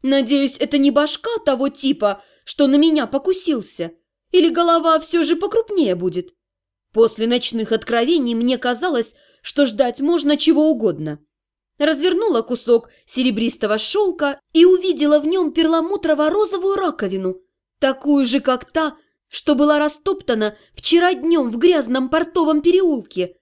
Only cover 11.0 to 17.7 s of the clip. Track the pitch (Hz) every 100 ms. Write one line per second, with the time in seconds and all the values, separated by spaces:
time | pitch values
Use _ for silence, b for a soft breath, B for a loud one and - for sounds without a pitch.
11 | 156 147 _ _ _ _ _ _ 294 285
12 | 349 370 440 247 226 240 - 233 - b
13 | b 254 254 214 226 - 208 214 - 403
14 | 392 349 285 277 _ 320 359 370 370 269
15 | 294 294 294 370 320 - 320 330 330 403
16 | 330 294 302 392 415 370 381 392 359 -
17 | 196 190 185 185 _ _ _